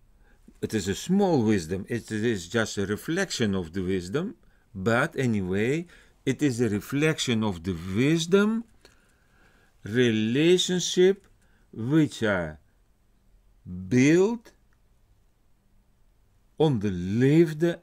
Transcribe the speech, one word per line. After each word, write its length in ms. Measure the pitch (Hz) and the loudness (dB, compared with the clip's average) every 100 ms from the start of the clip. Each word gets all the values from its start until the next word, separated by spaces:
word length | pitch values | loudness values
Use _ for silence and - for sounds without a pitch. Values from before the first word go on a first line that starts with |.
| _ _ _ _ - - | _ _ _ _ -20 -10
It 120 | - | -4
is 140 | 110 92 | -4 -2
a 80 | 92 | -4
small 460 | - 190 202 156 | 0 0 2 2
wisdom. 440 | 107 104 80 92 - | 2 0 -2 -8 -6
It 220 | 120 - | -8 -6
is 360 | 107 113 104 85 | -4 -2 -2 -2
just 300 | 113 107 - | -2 -2 -2
a 80 | 98 | -4
reflection 720 | 104 - 170 185 - 110 95 | -4 -4 -4 -4 -2 -2 -2
of 180 | 82 | -4
the 80 | 90 | -4
wisdom. 540 | 92 95 87 123 196 - _ _ _ | -2 -2 -2 -4 -6 -10 _ _ _
But 440 | 98 95 117 160 - | -6 0 0 0 -2
anyway, 680 | 127 107 92 95 113 151 180 - - _ - | 0 0 0 -2 0 -2 -6 -16 -20 _ -4
it 160 | 127 | 0
is 200 | 147 117 | 0 2
a 80 | 120 | 0
reflection 760 | 101 - 139 156 151 - 113 | 0 -4 0 0 0 0 0
of 200 | 110 87 | 0 -2
the 120 | 85 85 90 95 | -4 -6 -4 0
wisdom, 680 | 135 165 165 196 208 226 - _ - _ _ _ _ _ _ _ _ _ | 2 2 2 2 2 0 -6 _ -20 _ _ _ _ _ _ _ _ _
relationship, 1400 | 101 113 123 110 110 127 165 180 - 180 - - 185 196 _ _ _ _ _ | -4 2 2 2 0 2 4 4 2 -2 -2 4 4 4 _ _ _ _ _
which 500 | - 113 160 151 - | -8 0 2 2 0
are 360 | 110 95 80 78 _ _ _ _ _ _ _ _ _ _ - | -2 -2 -4 -10 _ _ _ _ _ _ _ _ _ _ -14
built 880 | 90 92 123 139 170 196 233 - _ _ _ _ _ _ _ _ _ _ _ _ _ _ _ _ _ _ _ _ - | -12 -2 2 4 4 2 -2 -10 _ _ _ _ _ _ _ _ _ _ _ _ _ _ _ _ _ _ _ _ -2
on 220 | 156 120 | 0 0
the 120 | 104 | -2
liefde 880 | 90 90 107 131 156 170 151 170 165 | -4 -2 2 4 4 4 2 -4 -4